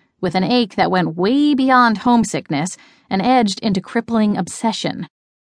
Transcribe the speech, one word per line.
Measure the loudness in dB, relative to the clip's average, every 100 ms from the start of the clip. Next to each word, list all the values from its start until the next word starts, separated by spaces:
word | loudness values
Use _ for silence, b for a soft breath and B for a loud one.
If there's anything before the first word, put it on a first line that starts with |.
| b b
with | -4 -2
an |
ache | 0 0 0 0
that | 0
went | 2 0 0
way | 0 2 2
beyond | 2 4 4 4 2
homesickness | 2 2 2 -4 -4 -4 -4 -8 b b b
and | -2
edged | 2 2 2 -2
into | -2 -4
crippling | -2 -6 -2 0 0 0
obsession. | -4 -4 -4 -4 -6 -8 -12 _ _ _ _